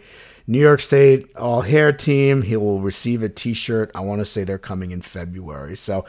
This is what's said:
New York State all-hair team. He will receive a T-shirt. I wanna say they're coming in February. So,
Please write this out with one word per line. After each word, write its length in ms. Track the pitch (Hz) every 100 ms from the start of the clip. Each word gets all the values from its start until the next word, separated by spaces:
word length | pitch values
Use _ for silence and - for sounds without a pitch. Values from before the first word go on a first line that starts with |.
| - - - - -
New 140 | 123
York 200 | 147 143
State 540 | - 139 139 135 - -
all-hair 560 | 120 120 98 151 151
team. 500 | 143 - 139 139 139
He 140 | 107 110
will 240 | 104 98
receive 420 | 98 - 120 120
a 60 | 110
T-shirt. 640 | - 120 113 - 113 107
I 60 | 87
wanna 240 | 95 104 101
say 180 | 107
they're 140 | 95 95
coming 320 | - 92 90
in 100 | 90
February. 720 | - 95 87 90 87 71 71 95
So, 280 | - 95